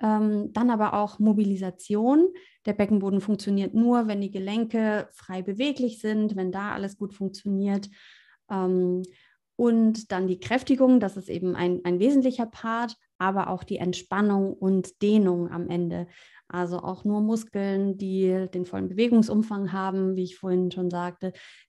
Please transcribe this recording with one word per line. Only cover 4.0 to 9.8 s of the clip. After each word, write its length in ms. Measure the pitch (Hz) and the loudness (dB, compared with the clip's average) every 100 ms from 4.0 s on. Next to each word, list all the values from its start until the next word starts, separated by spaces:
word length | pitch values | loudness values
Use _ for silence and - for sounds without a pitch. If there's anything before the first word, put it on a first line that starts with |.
| 220 | 0
wenn 140 | 202 | -2
die 80 | 196 | -4
Gelenke 800 | 196 190 220 226 226 220 214 - | -6 -4 -2 -2 0 0 0 -4
frei 300 | - - 185 | -14 -10 -8
beweglich 580 | 185 196 285 277 240 220 | -6 -2 -2 0 -4 -2
sind, 360 | 214 214 214 190 | -2 0 0 -2
wenn 160 | 185 | -4
da 200 | 190 208 | -4 -6
alles 240 | - 196 - | -6 -8 -8
gut 160 | 202 | -10
funktioniert. 800 | - 196 196 202 196 202 202 202 - - - _ _ _ | -6 -8 -6 -4 -2 0 -2 -6 -18 -20 -20 _ _ _
Ähm, 520 | 196 185 185 180 180 180 - _ _ _ - | -4 0 0 0 -2 -6 -16 _ _ _ -2
und 540 | 240 226 | 2 4